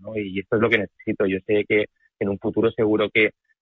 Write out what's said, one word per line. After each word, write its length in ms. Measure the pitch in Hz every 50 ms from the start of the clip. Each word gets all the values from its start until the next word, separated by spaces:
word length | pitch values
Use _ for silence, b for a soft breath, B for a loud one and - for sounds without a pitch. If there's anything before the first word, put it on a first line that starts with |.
| 95
¿no? 120 | 107 110
Y 260 | 107 104 95 92 98
esto 160 | 95 - 120 107
es 40 |
lo 80 | 117 110
que 80 | 117 110
necesito. 480 | 95 - _ - - 110 104 - 107
Yo 140 | 95 95 95 - -
sé 180 | 107 104 101 -
que 180 | 107 104 104 - _ _ _ _ _ -
en 100 | 107 98
un 80 | 101 98
futuro 320 | - 110 - 110 113 113
seguro 400 | - - 113 107 107 104 107 101
que, 200 | - 113 107 104 - _ _ _ _ _